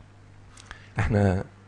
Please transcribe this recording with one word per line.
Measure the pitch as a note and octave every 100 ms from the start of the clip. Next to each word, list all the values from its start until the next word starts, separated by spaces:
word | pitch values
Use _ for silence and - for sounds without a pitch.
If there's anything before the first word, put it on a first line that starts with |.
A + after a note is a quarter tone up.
| - - - - - - - - - -
احنا | - G#2 G2+ F#2 - -